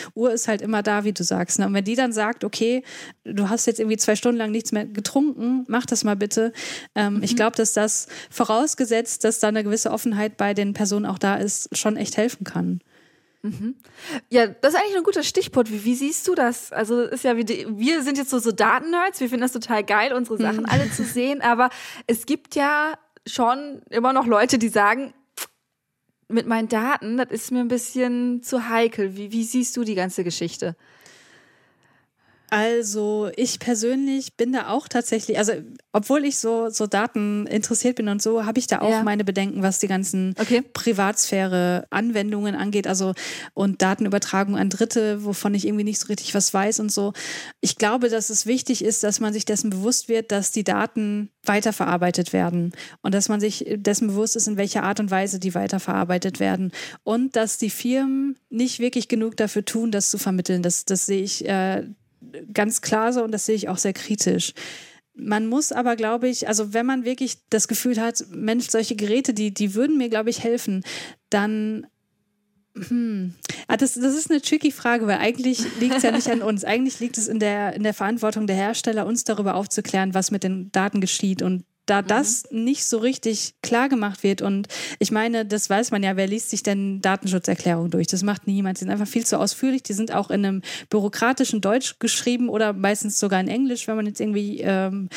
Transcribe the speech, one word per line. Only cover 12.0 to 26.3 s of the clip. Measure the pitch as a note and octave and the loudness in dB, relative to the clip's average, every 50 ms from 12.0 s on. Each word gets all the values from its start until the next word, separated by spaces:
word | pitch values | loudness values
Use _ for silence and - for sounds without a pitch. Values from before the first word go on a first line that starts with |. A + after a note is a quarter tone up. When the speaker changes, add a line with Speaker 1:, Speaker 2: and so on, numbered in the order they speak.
| G#3+ - - | -4 -2 0
Speaker 1:
helfen | - G#3+ B3 - - F#3+ | 0 0 0 -2 -6 -10
kann. | - - F3+ F3 F3+ F3+ F3 - _ _ _ _ _ _ _ _ _ _ _ - | -6 -4 -2 -2 0 -2 -4 -6 _ _ _ _ _ _ _ _ _ _ _ -8
Speaker 2:
Mhm. | G#3 - - G3+ A3+ C4+ - _ - - - - - D#4 B3+ - _ | -8 -6 -4 -6 -6 -6 -8 _ -20 -20 -18 -12 -10 -10 -10 -8 _
Ja, | A#3 B3 A#3 G#3 | 4 4 4 4
das | F#3 - - C4+ D#4 | 2 2 2 2 4
ist | F4 | 4
eigentlich | G4 G#4+ G4 | 2 2 0
ein | F#4 E4 | 0 0
guter | G4+ F#4+ E4+ C#4+ | 2 0 2 0
Stichpunkt. | - - F#4+ F#4+ - - C4 A#3 A3 | 0 0 0 -2 2 2 2 2 2
Wie, | G#3+ G#3 G3+ | 0 -2 0
wie | A3+ B3 | 0 0
siehst | B3 C4+ C#4+ D#4+ - - | 0 0 -2 -4 -2 -2
du | - F4+ | 0 2
das? | E4 C4 A#3+ A#3+ - - - - | 2 2 2 2 -2 -8 -8 -4
Also, | - A3 G#3 A#3 A#3+ A#3+ | -4 0 0 2 0 0
es | - - | 0 -2
ist | B3+ - | -2 0
ja | C4+ A#3+ | 0 2
wie | A3+ A#3 | 2 0
die, | G#3+ A#3 - - A3 | -2 -2 -4 -4 -6
wir | A3 G3+ A3 C4+ E4 D#4+ C4 | -4 -2 0 2 2 2 0
sind | C#4 C#4+ C#4 | -2 -2 -2
jetzt | C#4 - | -2 0
so, | C4+ B3 | 0 0
so | A3+ A#3 | 0 0
Datennerds, | G#3 - G#3 - - B3 - D#4+ E4+ F4 F4 G4 F#4+ - | 2 4 4 6 6 4 2 0 0 0 0 0 0 -2
wir | C4+ A#3+ | -4 -2
finden | B3 A#3+ A#3+ | -2 0 -2
das | B3+ B3 | -2 -2
total | B3 A3 - A#3+ G#3+ G#3 | -4 -4 -2 0 0 0
geil, | - G#3 G#3 G#3+ C4+ C4 | 2 2 2 2 2 0
unsere | B3+ B3 A3+ A3+ G#3 | -2 -2 -2 -2 0
Sachen | A3 G#3+ G#3+ A3 A3+ | 0 0 0 -2 -2
Speaker 1:
Mhm. | A3 | 2
Speaker 2:
alle | - C4+ - - | 2 2 2 0
zu | - - A3 | -2 -4 -4
sehen, | - - B3 B3 C4+ C#4+ C#4+ | -2 -2 -2 0 0 -2 2
aber | - A#3+ A#3+ A3+ B3 B3 - - - - - - - - | 2 2 4 6 4 2 2 -4 -14 -16 -16 -12 0 0
es | A3+ A3+ - | 0 0 2
gibt | - C#4+ - - - - | -2 -4 -4 -4 -4 0
ja | D4 C#4 C#4+ D4+ D4 D4+ D#4 D#4 - _ _ _ - _ | 2 2 2 2 2 0 -2 -4 -8 _ _ _ -20 _
schon | - - - B3 A3+ B3 C4+ D4 C#4+ C#4 - - - | -10 -2 0 2 2 2 0 -2 -10 -12 -14 -16 -4
immer | - A#3 A#3 B3+ C4+ | -4 0 2 4 4
noch | C4 C4 | 4 4
Leute, | A#3 A3+ G#3 A3 B3 - B3 | 6 6 6 6 6 4 2
die | G#3+ A3+ | 2 2
sagen, | - G#3+ G3+ G#3 G#3+ B3+ C#4 B3 - _ _ _ _ - - - _ _ _ _ _ _ _ _ _ _ _ _ _ _ _ | 4 4 4 4 4 2 -2 -8 -12 _ _ _ _ -14 -14 -14 _ _ _ _ _ _ _ _ _ _ _ _ _ _ _
„Mit | _ | _